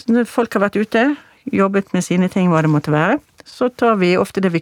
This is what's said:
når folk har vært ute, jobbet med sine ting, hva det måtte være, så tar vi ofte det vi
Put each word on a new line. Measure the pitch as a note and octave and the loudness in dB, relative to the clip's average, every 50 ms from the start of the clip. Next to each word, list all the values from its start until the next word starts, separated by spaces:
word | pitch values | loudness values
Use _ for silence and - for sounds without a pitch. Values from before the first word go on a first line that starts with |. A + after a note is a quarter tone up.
| - - | -2 0
når | A3+ A#3+ A#3 - | 0 0 0 0
folk | - B3+ A#3+ - - | -2 -4 -2 -2 0
har | G#3+ G3 G#3 | 0 0 0
vært | - G#3 | 0 -2
ute, | G#3+ - - A3+ A#3+ D4 D4 - - _ _ _ _ - - | -2 0 0 0 2 0 0 -4 -8 _ _ _ _ -4 0
jobbet | G3 G3 G3 G3 G3 G3 - - | 0 0 2 0 -2 -2 -2 -4
med | F#3 E3+ | -4 -2
sine | - - F3+ F3+ F#3 | 0 0 0 0 0
ting, | - G3+ F3+ F3+ | 0 0 0 2
hva | E3 D#3+ | 2 2
det | D#3 D#3 D3+ | 2 2 2
måtte | D3 - D#3 D3 | 0 0 0 0
være, | D3+ D#3+ F#3+ C4 D4 - _ _ - - | 0 0 0 -2 -4 -6 _ _ -20 -20
så | - - - B3+ B3 | -20 -6 -4 -4 -4
tar | - - B3 A#3 A3+ G3 | -2 0 0 0 2 2
vi | F3+ F3+ F3+ F#3 | 2 2 2 0
ofte | G3 - - G3 | -2 -2 -2 -2
det | F#3+ F#3 E3+ | -2 0 -2
vi | - | -2